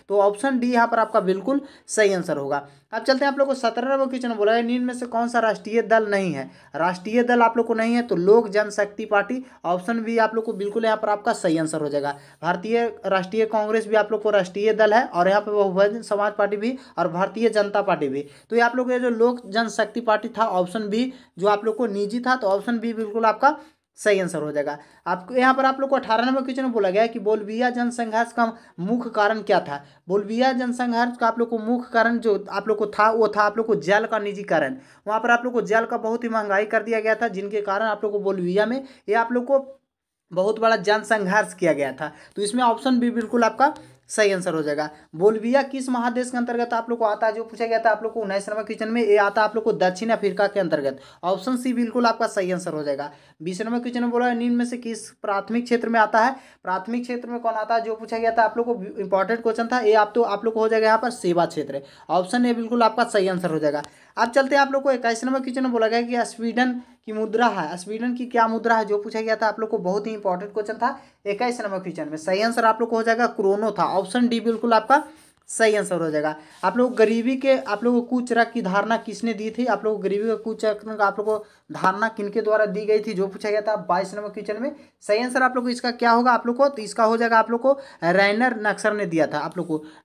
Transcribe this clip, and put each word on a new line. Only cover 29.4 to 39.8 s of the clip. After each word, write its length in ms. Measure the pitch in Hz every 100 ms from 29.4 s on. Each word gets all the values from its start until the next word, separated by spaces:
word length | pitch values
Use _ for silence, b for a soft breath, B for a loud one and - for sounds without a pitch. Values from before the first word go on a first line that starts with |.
क्या 180 | 202 180
था? 260 | 147 143 B B -
बोलबिया 460 | 202 202 226 262
जनसंघर्ष 640 | 254 247 247 240 233 240 240
का 100 | 226
आप 120 | 233
लोग 100 | 233
को 80 | 226
मुख्य 320 | 220 247 247
कारण 260 | 226 226 233
जो 260 | 226 196 202
आप 180 | 196 220
लोग 100 | 214
को 100 | 208
था, 240 | - 214
वो 160 | 226 208
था 140 | 208
आप 160 | 208 214
लोग 100 | 226
को 80 | 185
जल 300 | 156 208 220
का 140 | 220
निजीकरण। 560 | 202 196 196 165 135 - B B 202
वहाँ 120 | 220
पर 120 | 240
आप 100 | 240
लोग 100 | 247
को 80 | 240
जल 240 | 180 220 226
का 120 | 233
बहुत 260 | 220 233
ही 60 | 233
महंगाई 360 | 226 208 196 214
कर 180 | 220
दिया 160 | 214 220
गया 160 | 220 220
था, 120 | 233
जिनके 340 | 185 196 208
कारण 240 | 202 196 220
आप 160 | 208
लोग 100 | 214
को 60 | 202
बोलबिया 460 | 196 190 175 196 214
में 180 | 262 269 B -
ये 60 | 226
आप 160 | 233
लोग 140 | 247 247
को 360 | 269 - -